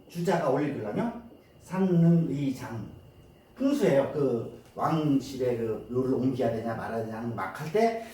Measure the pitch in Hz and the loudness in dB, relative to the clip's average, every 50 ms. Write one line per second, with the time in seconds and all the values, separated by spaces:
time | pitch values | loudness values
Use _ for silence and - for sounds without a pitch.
0 | - - - 170 170 196 170 - - 135 131 143 151 - 147 - 104 104 113 185 | -20 -12 -8 -4 0 0 2 2 2 2 2 2 0 -2 -2 -4 -6 -4 -2 -2
1 | 233 240 - - - - - - - _ - - - - 170 185 196 185 175 170 | -2 -2 -4 -8 -14 -18 -20 -20 -20 _ -20 -20 -12 -6 0 2 2 4 6 6
2 | 165 170 170 165 - - 139 143 139 135 127 - - - 117 113 92 - - - | 8 8 6 6 4 2 -2 -2 -2 -2 -4 -4 -8 -10 -10 -10 -10 -12 -14 -18
3 | - - - - - - - - _ _ - - 262 277 - - 208 170 139 139 | -20 -20 -20 -20 -20 -20 -20 -20 _ _ -6 -2 0 0 2 2 4 4 4 4
4 | 123 - - 151 139 127 117 117 113 - - - - - - 104 117 147 160 160 | 2 2 0 0 0 0 0 0 -2 -6 -10 -16 -20 -14 -6 -4 -2 0 2 2
5 | 151 143 135 131 120 - - 127 127 123 120 113 113 107 107 95 98 113 123 127 | 2 2 2 2 0 -2 -6 -4 -2 -2 0 0 -2 -4 -4 -6 -6 -4 -2 0
6 | 127 127 135 120 127 135 120 123 123 117 113 110 107 113 - - - 110 113 113 | 0 2 0 0 0 0 0 0 0 0 0 -2 -4 -4 -6 -6 -6 -6 -6 -6
7 | 110 110 110 110 120 120 117 - - - - - 151 160 - 214 233 226 226 - | -6 -6 -8 -8 -6 -6 -6 -6 -8 -8 -8 -10 -6 -2 2 2 4 2 2 -2
8 | - - | -6 -10